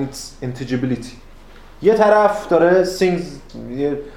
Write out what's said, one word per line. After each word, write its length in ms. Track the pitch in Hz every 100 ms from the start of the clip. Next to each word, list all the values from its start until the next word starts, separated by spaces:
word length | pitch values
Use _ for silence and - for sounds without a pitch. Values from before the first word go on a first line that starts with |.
| 131
its 380 | - - - 127
intelligibility. 720 | 123 131 123 127 120 - - - - - - - -
یه 120 | 180
طرف 540 | 214 214 214 208 - -
داره 360 | 170 170 185
sings، 400 | 180 - 185 175 147 139 - 117 117 127
یه 220 | 143 143 143